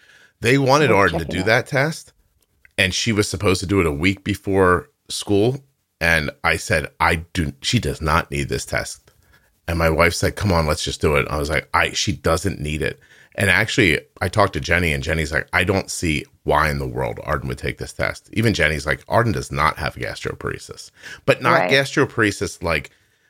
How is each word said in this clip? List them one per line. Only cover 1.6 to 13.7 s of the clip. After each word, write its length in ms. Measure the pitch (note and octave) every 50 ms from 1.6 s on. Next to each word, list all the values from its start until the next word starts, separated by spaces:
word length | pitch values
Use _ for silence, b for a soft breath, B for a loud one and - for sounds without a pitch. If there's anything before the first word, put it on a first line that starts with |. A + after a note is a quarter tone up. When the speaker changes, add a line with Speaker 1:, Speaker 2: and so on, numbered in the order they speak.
| -
Speaker 1:
test, 460 | - C3 C3 C#3+ D#3+ D#3+ - - - _ _ _ _ _ _ _ _ _ _ _ _ _ -
and 160 | G2 F2+ -
she 180 | - - A#2+
was 160 | G#2+ G#2 G2+ -
supposed 320 | - - G#2 G2 F#2+ -
to 60 | F#2+
do 140 | E2+ G2+ G2
it 60 | E2+
a 60 | D#2
week 320 | C#2+ C#2+ E2 G2 F#2+ - -
before 640 | - G2 - - G2+ F#2+ G2 F#2 F2+ F2+ D#2+ - - _ _ _ -
school. 520 | - - - G#2 G2+ G2 G#2+ B2 C3 C3+ - _ _ _ _ _ _ -
And 300 | E2 E2+ E2 D#2 D2 - - _ -
I 120 | E2 E2
said, 320 | D#2+ - - F2+ D2+ C#2 - - -
"I 160 | E2 E2+ F2 E2 E2+ -
do, 200 | - F2+ D#2 C#2 - -
she 160 | - - B2 A2+
does 220 | - C#2 C2+ -
not 300 | D#2+ D2+ D#2+ E2 - -
need 180 | C#2+ C#2+ C2+ C2
this 160 | A#1+ - -
test." 440 | - - - - - - - _ _ _ _ _ _ _ _ _ _ _ _ _ E2+
And 100 | E2+ E2+
my 100 | E2 D#2+
wife 260 | D#2 D2+ E2+ E2+ -
said, 200 | - G2 D#2+ -
"Come 160 | - - G2
on, 140 | F2 E2 D#2
let's 180 | D2+ D2 - -
just 160 | - - -
do 160 | - D#2+ C#2+
it." 100 | C#2 - -
I 100 | D2+ D2+
was 100 | C#2+ D2+
like, 200 | D#2 C2 - -
"I, 200 | - F2 E2+ C#2
she 200 | - - - E2
doesn't 480 | D2+ - - E2 E2 E2 - F#2 - -
need 220 | D2 D2+ D2+ D2
it." 160 | C#2+ - - b b b b b b b b
And 120 | - G#2 F#2+
actually, 500 | F2+ G2 A2 -